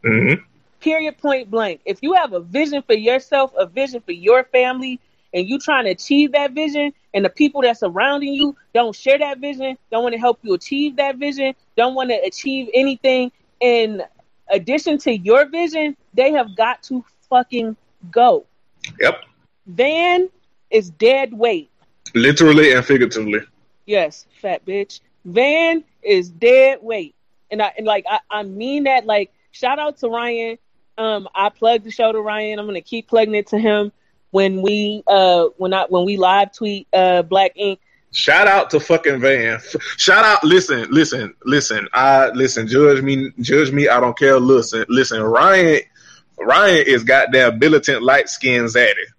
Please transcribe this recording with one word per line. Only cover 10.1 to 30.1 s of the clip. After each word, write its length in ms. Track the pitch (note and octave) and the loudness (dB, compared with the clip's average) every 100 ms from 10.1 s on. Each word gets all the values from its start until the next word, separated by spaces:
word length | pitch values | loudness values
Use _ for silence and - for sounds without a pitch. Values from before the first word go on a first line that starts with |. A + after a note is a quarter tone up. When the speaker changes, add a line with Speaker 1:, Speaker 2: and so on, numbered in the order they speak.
| A#3 | -2
Speaker 2:
help 200 | B3 A#3+ | -2 -2
you 120 | A3 | -4
achieve 440 | F3+ - C#4 D4 C4 | -6 -4 -4 -4 -2
that 180 | C#4 C4 | -4 -4
vision, 400 | C#4+ C#4 C4+ C4 _ - | -8 -4 -6 -6 _ -2
don't 180 | A#3+ C4 | -2 -2
wanna 220 | B3+ A3 F#3 | -4 -4 -4
achieve 440 | - C#4+ C4+ A#3+ | -8 -8 -8 -2
anything 580 | A#3+ C4+ C4 C4 B3+ B3 _ _ _ | 0 0 0 -2 0 -2 _ _ _
in 420 | B3 A#3+ A3 G3+ E3 _ _ _ _ | 0 2 0 -6 -12 _ _ _ _
addition 480 | G3 F3 D4 E4+ D4 | -4 0 -4 -2 -4
to 120 | - | -2
your 380 | A3+ F3+ A#3+ C#4+ | -4 2 2 2
vision, 480 | D#4+ E4+ D#4+ D4+ C#4+ _ | -2 -4 -4 -6 -8 _
they 180 | G3+ C4+ | 0 0
have 220 | D4+ A3+ F#3+ | 0 -4 -2
got 280 | A3+ B3 | -4 -4
to 200 | - B3+ - _ _ | -10 -12 -12 _ _
fucking 440 | B3+ B3 B3 A3+ G#3+ _ _ F3 | 0 0 -6 -8 -10 _ _ -6
go. 340 | A3+ B3 G#3+ - _ _ _ - - | 2 4 2 -4 _ _ _ -20 -2
Speaker 1:
Yep. 240 | C3 - - _ _ _ - | -2 -2 -14 _ _ _ -18
Speaker 2:
Van 640 | F3 C4 D#4+ F4 F4+ F#4 _ _ _ _ | -2 -2 0 0 0 -2 _ _ _ _
is 220 | A3 F3+ | -2 -2
dead 420 | D#3 A3 C4+ C4 | -2 0 2 -2
weight. 380 | A3 A#3 F#3 D3 _ _ _ - | -2 -2 -2 -8 _ _ _ -6
Speaker 1:
Literally 580 | A#2 B2+ D3 D#3+ D3+ D3+ | 0 2 4 6 8 6
and 140 | B2+ B2 | 4 2
figuratively. 540 | C#3 A#2+ A2 G#2+ G#2 - _ _ _ - | 2 2 -2 -4 -6 -6 _ _ _ -4
Speaker 2:
Yes, 400 | G#3 D#3 - _ _ | -2 -2 -6 _ _
fat 220 | G3+ E3+ | -8 -8
bitch. 360 | - G3 G3+ - _ _ F3+ | -6 -8 -8 -14 _ _ -6
Van 580 | F3+ C4+ D#4 E4 E4 - _ | 0 0 2 0 -2 -8 _
is 260 | - F#3+ F3+ | -2 0 -2
dead 480 | E3 A#3 C4 C4 C4+ | 0 4 6 4 2
weight. 320 | A3 A3 D#3 _ _ _ _ | -8 -8 -10 _ _ _ _
And 100 | G#3+ | -4
I, 140 | G#3 - | -4 -4
and, 120 | G#3+ | -2
like, 180 | G#3 F3+ | -2 -2
I, 120 | G#3 _ | -6 _
I 140 | G#3 | -10
mean 400 | G3+ G3 A#3+ C#4+ | -10 -10 -8 -4
that. 240 | C#4 C4 G#3+ | 0 0 0
Like, 260 | G#3 G3 _ _ | -4 -4 _ _
shout 280 | - B3+ D4 | -8 -4 -4
out 180 | D4+ D4 | -6 -6
to 120 | |
Ryan. 500 | B3 | -6